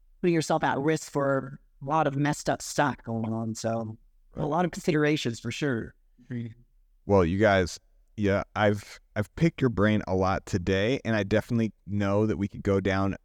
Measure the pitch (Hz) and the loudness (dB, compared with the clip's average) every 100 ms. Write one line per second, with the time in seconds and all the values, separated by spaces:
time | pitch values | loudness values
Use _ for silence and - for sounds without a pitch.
0 | _ - 180 165 - 160 147 127 139 156 | _ -2 0 2 2 0 2 0 0 -2
1 | - 147 135 135 135 139 _ - 139 160 | -2 -2 0 0 -4 -14 _ -16 -4 0
2 | 147 135 147 147 - 135 - - 143 123 | 0 0 0 0 -2 -4 -4 0 0 0
3 | - 113 110 113 113 110 113 113 113 110 | -6 -4 -2 -4 -4 -4 -2 -4 -6 -12
4 | _ _ _ - 151 156 180 - - 151 | _ _ _ -6 -2 0 0 -2 -2 2
5 | 147 151 131 113 117 - 147 117 - - | 2 0 -2 -6 -8 -4 -2 -2 -6 -14
6 | _ _ - 123 117 - _ _ _ _ | _ _ -12 -10 -10 -14 _ _ _ _
7 | - 101 85 95 107 98 87 - _ _ | 2 4 4 4 4 4 2 -4 _ _
8 | _ - 101 98 - - 104 104 - - | _ -2 0 0 -2 0 2 2 -6 -20
9 | _ 104 107 - 165 - 131 92 104 107 | _ -6 -6 0 0 2 -2 2 2 2
10 | - 92 92 90 - 101 87 95 107 135 | 0 0 0 0 -2 -4 0 0 2 -2
11 | 107 110 101 107 - 117 110 - - 101 | -2 -2 0 0 0 -2 -2 -4 -8 -2
12 | 98 101 107 82 101 110 101 98 98 95 | 0 2 2 0 -4 -4 0 2 2 0
13 | 98 - | 0 -4